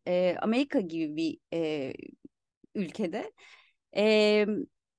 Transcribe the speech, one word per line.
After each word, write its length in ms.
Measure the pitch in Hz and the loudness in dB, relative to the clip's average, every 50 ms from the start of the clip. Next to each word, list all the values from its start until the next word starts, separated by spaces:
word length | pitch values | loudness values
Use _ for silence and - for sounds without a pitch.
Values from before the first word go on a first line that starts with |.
| - | -4
e, 280 | - 180 180 180 180 - - | 0 0 2 2 2 0 0
Amerika 380 | - 214 226 254 294 285 - 269 | 0 0 2 0 0 0 0 -2
gibi 360 | 190 170 165 165 165 151 151 | -2 -2 -4 -4 -4 -4 -2
bir, 220 | 156 165 156 - - _ - - | -2 -2 -4 -4 -6 _ -6 -4
e, 400 | 165 165 156 156 147 135 131 - - - - - - - - _ _ _ _ _ _ _ _ - | -2 -2 -2 -2 -4 -4 -6 -8 -10 -14 -18 -20 -20 -20 -20 _ _ _ _ _ _ _ _ -6
ülkede, 560 | 220 185 151 - - 220 170 165 226 349 440 - _ - - - - _ _ _ _ _ _ - | -4 -4 -4 -4 -4 -4 -4 -4 -6 -8 -10 -14 _ -20 -20 -20 -20 _ _ _ _ _ _ -2
e, 500 | - 208 220 214 214 214 208 208 214 208 208 214 170 - - _ _ _ _ _ | 2 4 4 6 6 6 6 4 4 4 2 0 -2 -4 -8 _ _ _ _ _